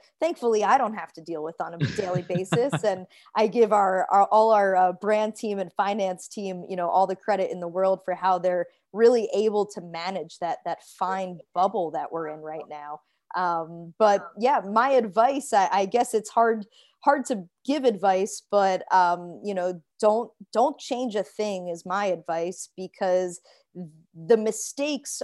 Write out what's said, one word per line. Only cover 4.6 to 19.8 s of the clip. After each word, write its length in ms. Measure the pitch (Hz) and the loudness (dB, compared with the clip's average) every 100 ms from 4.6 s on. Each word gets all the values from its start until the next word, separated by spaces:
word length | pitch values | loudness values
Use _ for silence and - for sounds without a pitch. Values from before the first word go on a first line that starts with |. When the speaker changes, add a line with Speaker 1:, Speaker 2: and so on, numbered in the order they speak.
| 196 185 | 4 4
Speaker 1:
uh, 160 | 180 | 2
brand 440 | 180 202 214 214 220 | 2 0 0 0 -4
team 240 | 220 196 | -6 -4
and 120 | 180 | -6
finance 560 | - 202 208 190 180 - | -4 -2 0 -2 -4 -10
team, 380 | - 196 180 - | -10 -8 -8 -8
you 80 | 185 | -4
know, 140 | 170 | 0
all 180 | 185 190 | 2 2
the 80 | 190 | 0
credit 360 | - 196 185 | -2 0 -2
in 100 | 180 | -4
the 60 | 175 | -6
world 320 | 175 190 185 | 0 0 0
for 120 | - 175 | -2 -2
how 220 | 185 180 | 0 0
they're 300 | 180 180 170 _ _ | 0 -2 -4 _ _
really 380 | 202 233 240 208 | 4 6 6 2
able 320 | 196 214 208 202 | 0 0 0 -2
to 120 | 202 | -6
manage 600 | 175 165 175 190 160 - | -12 -8 -6 -6 -8 -8
that, 180 | 170 - 175 | -6 -6 -6
that 180 | 160 | -10
fine 560 | - - 185 190 185 175 - | -10 -6 -4 -4 -6 -10 -8
bubble 380 | 175 196 202 165 | 0 0 0 -4
that 200 | 151 147 | -4 -6
we're 160 | 165 156 | -6 -8
in 140 | 156 | -10
right 260 | 156 156 - | -12 -12 -12
now. 300 | 151 147 151 _ _ - | -14 -14 -16 _ _ -10
Um, 600 | 180 180 170 165 170 170 - | -4 -2 -2 -4 -12 -10 2
but 320 | 214 202 - - | 4 4 -2 -2
yeah, 220 | 247 277 | 0 0
my 300 | 190 220 262 | 0 0 4
advice, 640 | 269 220 175 247 277 - | 2 2 2 2 2 0
I, 160 | 214 185 | 2 2
I 140 | 196 196 | 2 0
guess 280 | 233 247 | 0 0
it's 160 | 220 208 | -2 0
hard, 380 | - 226 226 202 _ _ _ | 2 2 2 -4 _ _ _
hard 260 | 285 285 247 | 2 2 2
to 200 | 226 170 _ - | -6 -8 _ -4
give 200 | 196 254 | 0 2
advice, 560 | 196 196 190 196 - - | 2 2 2 0 -6 0
but, 320 | 202 190 185 - | 2 4 2 2
um, 460 | 185 175 175 175 147 | 4 4 2 -4 -10
you 120 | 208 | -6
know, 280 | 190 180 175 | -4 -4 -4